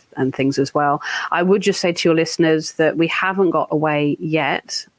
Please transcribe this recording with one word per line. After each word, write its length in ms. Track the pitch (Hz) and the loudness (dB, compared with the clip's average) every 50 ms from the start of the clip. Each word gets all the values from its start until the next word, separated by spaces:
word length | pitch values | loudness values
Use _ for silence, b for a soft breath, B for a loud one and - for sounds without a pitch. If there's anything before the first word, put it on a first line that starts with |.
| _ _ - | _ _ -6
and 180 | - 131 131 - | -4 -2 -2 -2
things 240 | - 131 135 135 - | -2 -2 0 0 0
as 160 | 139 - - | -2 -2 0
well. 260 | 151 147 143 143 151 B B B B B B | 0 0 0 0 -2 B B B B B B
I 120 | - 165 180 | -2 0 2
would 180 | 185 196 214 180 | 2 2 2 2
just 180 | 196 185 - | 0 -2 0
say 120 | - 175 170 | 0 -2 0
to 160 | - - 175 | 0 2 2
your 80 | 165 | 2
listeners 560 | 165 165 160 - - 170 160 160 156 160 - - | 2 0 0 0 2 2 4 2 2 0 -2 -2
that 240 | - 160 151 - | 0 0 2 2
we 100 | 151 165 | 2 0
haven't 440 | 165 - - 190 185 190 196 196 170 | 0 0 -2 -2 0 0 2 2 2
got 180 | 156 156 - - | 2 0 0 0
away 460 | - 151 156 156 151 147 147 147 - - | -2 0 0 0 0 2 0 0 -2 -2
yet. 640 | - 156 156 160 143 135 - - - - - - - - _ | -2 -2 -2 0 0 0 -2 -4 -6 -8 -10 -10 -10 -14 _